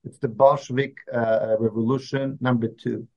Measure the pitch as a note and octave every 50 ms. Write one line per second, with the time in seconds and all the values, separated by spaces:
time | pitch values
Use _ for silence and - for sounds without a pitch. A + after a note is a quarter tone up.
0 | _ B2 - _ - B2 G#2+ G#2 C#3 C#3 C#3+ C#3+ - - B2+ C3 C#3 - - -
1 | - - B2+ A#2+ A#2 A2+ A2+ A2 A2 A2 A2 A2 A2+ A2 G#2+ A2+ A2+ A#2 C3+ C3
2 | C3 - - C3+ C3+ C3+ C3 - B2 B2+ B2 A#2 A2+ A2+ - - - A#2+ A2 A2+
3 | A#2+ - _